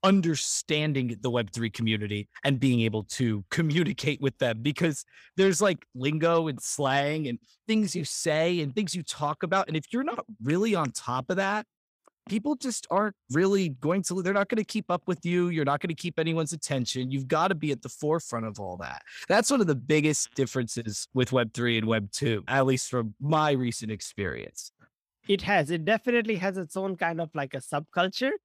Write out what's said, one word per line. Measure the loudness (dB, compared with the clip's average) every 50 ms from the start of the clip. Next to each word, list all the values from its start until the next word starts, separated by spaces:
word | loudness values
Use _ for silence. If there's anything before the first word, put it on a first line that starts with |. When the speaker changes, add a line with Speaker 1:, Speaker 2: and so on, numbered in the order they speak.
Speaker 1:
understanding | 6 6 6 6 4 2 0 0 -2 -2 -4 -4 -2 0 0 0 2 2 2 0 0 -2 -4 -2
the | -2 0
Web | 0 2 0 0
three | -2 -4 -4 -4
community | -2 -2 0 0 0 0 0 -2 -4 -4 -6 _ _ -4 0
and | 0 0 2
being | 2 2 4 4
able | 2 2 0 -2 -6
to | _ -4 -2 0 0 0 -2 -4 _
communicate | -2 0 0 2 2 2 2 0 -2 -2 -2 -2 -2 0
with | 0 -2 0 _
them, | 0 0 0 0 -2
because | -4 -2 0 0 0 0 -2 -8 _ _ -20 -20 -12 _ 4
there's, | 4 4 4 4
like, | 2 2 0 0 -6 _ _
lingo | -2 -2 0 0 2 2 4 4 4 2 0
and | -4 -4
slang | -6 -8 -4 0 0 2 2 2 2 2 0 -2 -2 -4
and | -4 -6 _ _ _ _ _ 0
things | 2 2 2 0 0
you | -4 -4
say | -4 -6 -2 0 0 2 4 4 2 2 2
and | 0 -2 0
things | -2 -2 -2 -2
you | -6 -6
talk | -8 -6 -4 -2 -2 -2 _ -2
about. | 0 2 2 2 2
And | -2 -4
if | -4 -2 -4
you're | -2 -2
not | -2 -4 -6 -8 -10 -12 -6
really | -2 0 2 2 2 2 2
on | 2 0 -2
top | -4 -6 -6 -4 -2 -4 -2 -2
of | 0
that, | 0 0 0 0 -2 -4 _ _ _ _ _ _ _ _ _ _ _ _ -2
people | -2 -2 0 0 -2
just | -2 -2 -6 -6 -6 -6 0
aren't | 0 2 2 0 -2 _ _ _
really | 2 2 4 4 4 4 2 0
going | -2 -2 -2 0 0 0 0
to, | -2 -4 -2
they're | -2 0
not | 2 2 2 2
gonna | 0 -2 -2
keep | -2 -4 -6 -2 -2
up | -2 -2 _ -4
with | -4 -2 0
you. | 0 2 2 2 2
You're | 2 0 2
not | 2 0 0
gonna | 0 -4 -6
keep | -4 -6 -6 -2 -2
anyone's | 0 0 0 0 -2 -2 -4
attention. | -8 -4 -2 -2 -2 -2 -2 -2 -4 -4 -2
You've | -2 -4 -2 0
gotta | 2 2 2 2 0
be | 0 0 -2
at | -2 -4
the | -6 -14
forefront | -12 -6 -2 0 0 0 -2 -4 -6 -6 -6
of | -6 -8 -8
all | -10 -10 -10 -10
that. | -10 -10 -10 -12 -14 -18 -18 -18 -2 2
That's | 4 4 4 4
one | 4 4
of | 4
the | 4 2
biggest | 0 2 2 2 4 4 4 2 2 -2 -4 _
differences | -2 -2 0 0 -2 -2 -2 -4 -6 -6 -6 -8 -8 -10 _ _
with | 0 0 4
Web | 4 2 2 2
three | _ -2 0 2 2 2
and | 2 2
Web | 0 0 0 -2
two, | -6 -2 0 0 0 -2 -2 0
at | 2 2 4 4
least | 2 0 0 -2
from | -2 -2 -2 -4 -6 _
my | -2 0 2 2 4 4
recent | 2 2 0 -2 -4 -4 -6 -6
experience. | -8 -8 -8 -12 -6 -4 -4 -4 -4 -6 -10 -12 _ -16 -16 -16 _ _ _ _ _ _ _ _ _ _ _ 0
Speaker 2:
It | 0 0
has, | 2 2 2 2 2 2
it | -2 -2 0
definitely | 0 0 0 _ 0 0 0 0 0 -2
has | -2 -2 -2 -2 -4
its | -8 -6 -6 -4
own | -4 -4 -4
kind | -2 -2 -2 -2 -2
of, | -4 -4 _
like, | -6 -6 -4 -6
a | -10
subculture | -8 -4 -4 -4 -4 _ 0 0 0 0 0 -2 -2 -2 -2 -4 _